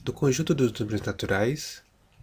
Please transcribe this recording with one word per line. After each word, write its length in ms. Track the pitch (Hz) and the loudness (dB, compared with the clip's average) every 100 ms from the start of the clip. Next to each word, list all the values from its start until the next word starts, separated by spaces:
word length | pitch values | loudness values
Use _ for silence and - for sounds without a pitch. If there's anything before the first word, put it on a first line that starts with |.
do 80 | - | -8
conjunto 420 | - 143 127 160 | 0 2 2 2
dos 180 | 151 123 | 4 2
números 300 | 107 104 107 | 2 -2 -2
naturais 800 | 107 98 - 98 110 147 - - _ _ _ _ | -4 -4 -2 2 2 0 -8 -14 _ _ _ _